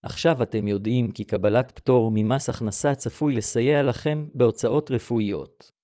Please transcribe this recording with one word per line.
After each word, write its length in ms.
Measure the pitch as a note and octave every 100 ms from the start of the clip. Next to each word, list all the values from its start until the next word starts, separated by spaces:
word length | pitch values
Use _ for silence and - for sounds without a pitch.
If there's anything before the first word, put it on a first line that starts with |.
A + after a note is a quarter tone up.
עכשיו 400 | - - E3 D3+
אתם 240 | A2+ A2 G#2
יודעים 440 | G2+ G#2+ B2 A#2+
כי 120 | -
קבלת 480 | G#2+ G#2 G2+ A2 B2+
פטור 400 | - - B2 A2+
ממס 360 | A2 G#2+ C3+ -
הכנסה 460 | A#2+ A2 - D3 C3+
צפוי 400 | - - D3+ B2
לסייע 480 | - A#2+ C3 D3
לכם 440 | C3+ A#2+ D3+ D3+ D3+
בהוצאות 580 | A#2+ A#2+ A2 A#2 C3+ D3+
רפואיות. 800 | B2 - A#2 G#2 F2 C2+ _ - _